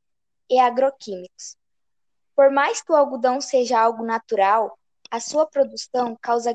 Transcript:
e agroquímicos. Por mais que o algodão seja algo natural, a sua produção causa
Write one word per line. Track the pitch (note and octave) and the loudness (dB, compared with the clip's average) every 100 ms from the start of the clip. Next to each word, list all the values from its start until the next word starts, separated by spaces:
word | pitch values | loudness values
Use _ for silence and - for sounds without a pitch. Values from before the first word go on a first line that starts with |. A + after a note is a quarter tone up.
| _ _ _ _ - | _ _ _ _ 0
e | B3+ | 2
agroquímicos. | B3 A#3 C4+ C4+ - F#3 F3+ - - - _ _ _ _ _ _ _ | 2 2 -2 -2 -12 -14 -16 -20 -20 -20 _ _ _ _ _ _ _
Por | - C#4 | 2 4
mais | C#4 D4 A#4 | 4 0 -2
que | - | 0
o | |
algodão | D#4 C4+ B3+ B3 C4 | 2 2 0 -2 -2
seja | C#4 C4 A#3+ A#3 | -2 -2 0 2
algo | A3+ A3+ | 2 0
natural, | A3+ A3+ - G#3+ F#3+ A3 G#3 - _ _ - | -6 -6 -4 0 2 2 0 -8 _ _ -12
a | A#3 | -10
sua | - D4 D#4 | -4 -2 0
produção | C#4 C4+ A3 - B3 A#3+ A3+ | 0 -2 -4 -8 -6 -4 -6
causa | - A#3+ A#3 | -4 -2 -2